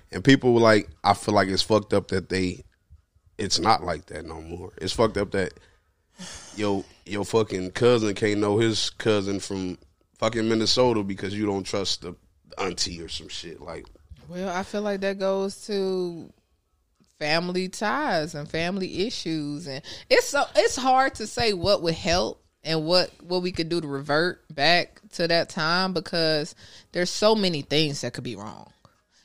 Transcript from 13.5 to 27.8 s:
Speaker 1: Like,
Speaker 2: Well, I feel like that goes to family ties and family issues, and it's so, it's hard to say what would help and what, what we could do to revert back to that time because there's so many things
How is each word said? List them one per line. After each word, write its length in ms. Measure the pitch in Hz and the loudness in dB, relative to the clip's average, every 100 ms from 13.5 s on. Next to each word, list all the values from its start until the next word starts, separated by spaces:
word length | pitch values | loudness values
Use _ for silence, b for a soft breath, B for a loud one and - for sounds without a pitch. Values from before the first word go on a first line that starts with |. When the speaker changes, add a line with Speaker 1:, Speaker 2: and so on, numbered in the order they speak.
| 78 | -14
Speaker 1:
Like, 240 | 82 78 - - _ - 143 | -14 -14 -16 -20 _ -20 -14
Speaker 2:
Well, 180 | 180 190 | -10 -6
I 160 | 175 | -6
feel 180 | 196 208 | -6 -6
like 200 | 208 196 | -4 -2
that 180 | 196 196 | -4 -2
goes 460 | 190 196 196 - - | -2 0 -2 -8 -6
to 640 | 202 190 185 175 170 104 _ _ _ _ _ _ _ _ _ | -4 -2 -2 -4 -8 -16 _ _ _ _ _ _ _ _ _
family 500 | 151 165 180 180 185 | 0 0 0 -2 -4
ties 680 | - 214 254 294 175 156 147 | -4 -2 -2 0 0 -2 -8
and 140 | 151 | -6
family 560 | 160 175 196 190 120 214 | -4 -2 -4 -4 -4 -4
issues, 600 | - 175 160 147 147 143 | -4 -4 -4 -4 -8 -10
and 140 | 135 B B - | -12 B B 2
it's 180 | 262 - | 2 2
so, 160 | 285 254 294 | -2 2 4
it's 200 | 440 269 | 2 2
hard 400 | 262 254 262 - | 4 4 4 -2
to 120 | 214 | -6
say 260 | - 233 | 0 0
what 280 | 185 180 202 | 2 2 2
would 120 | 165 | 2
help 480 | 165 180 175 220 - _ _ | 0 2 2 0 -4 _ _
and 220 | 147 160 156 | -2 -2 4
what, 260 | 180 - - | 2 2 -6
what 200 | 170 180 | -4 -2
we 100 | 180 | -2
could 180 | 180 160 | -4 -2
do 100 | 170 | -2
to 60 | 151 | -4
revert 560 | 139 147 147 175 - - | -6 0 2 2 -4 -12
back 480 | 156 147 175 - - - | 0 4 4 2 -10 -14
to 140 | - 165 | -4 0
that 220 | 170 - | 2 0
time 440 | - 156 180 190 | -2 0 0 0
because 600 | 175 - 170 160 151 151 - B B B | -4 -4 -2 0 0 -2 -10 B B B
there's 180 | 175 180 | -4 -2
so 240 | - 220 220 | 2 4 4
many 260 | 190 151 | 2 -2
things 400 | - 147 | 0 0